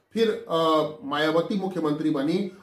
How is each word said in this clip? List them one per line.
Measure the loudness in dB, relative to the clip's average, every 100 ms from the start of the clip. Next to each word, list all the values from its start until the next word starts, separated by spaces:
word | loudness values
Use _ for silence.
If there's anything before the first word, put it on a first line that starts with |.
| _
फिर, | 0 0 0 -2
अ, | 0 4 2 2 -4
मायावती | -6 -2 2 2 0 -2
मुख्यमंत्री | -2 -2 -2 0 0
बनी | 0 0 0 -2 -8